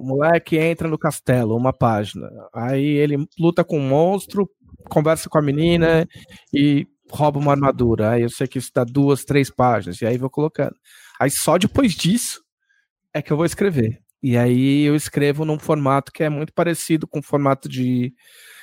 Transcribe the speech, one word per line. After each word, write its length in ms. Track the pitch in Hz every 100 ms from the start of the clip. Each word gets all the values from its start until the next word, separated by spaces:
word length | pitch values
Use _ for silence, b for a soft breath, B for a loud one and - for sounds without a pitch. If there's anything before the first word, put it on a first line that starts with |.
moleque 540 | 131 135 160 170 - 160
entra 300 | 165 165 165
no 100 | 156
castelo, 580 | 156 - - 123 110 117
uma 160 | 131
página. 580 | - 123 107 98 90 57 110 101
Aí 300 | 113 123 135
ele 420 | 147 143 147 143 - -
luta 240 | 170 170
com 140 | 170 160
um 100 | 135
monstro, 640 | 143 170 196 - 202 185 _ _ - -
conversa 400 | 160 151 160 -
com 80 | 156
a 40 |
menina 640 | 143 143 170 170 160 165 170 B B B B
e 340 | 139 147 143 - _ _
rouba 300 | - 151 143
uma 120 | 143
armadura. 600 | 139 139 123 120 107 107
Aí 120 | 120
eu 60 | 120
sei 180 | - 135
que 100 | 131
isso 140 | -
dá 100 | 135
duas, 400 | 120 139 139 135
três 260 | - 143 135
páginas, 520 | - 123 110 92 92
e 40 | 113
aí 120 | 123
vou 120 | 135
colocando. 460 | - 156 - 135 - B B B B
Aí 100 | 135
só 280 | - - 175
depois 360 | 208 - 254
disso 480 | - 170 240 - - _ _ _ _ _ _ _
é 80 | 151
que 100 | -
eu 60 | 151
vou 80 | 170
escrever. 540 | - 202 147 113 - _ -
E 140 | 135 120
aí 460 | 123 123 135 143
eu 120 | 147 151
escrevo 500 | - 160 143 143 156
num 140 | 151
formato 520 | - 151 135 139 -
que 120 | -
é 60 | 151
muito 220 | 147 156
parecido 540 | - 170 160 - 160 175
com 120 | 151
o 40 |
formato 460 | - 143 139 135 147
de, 420 | 131 127 123 123 - B B B B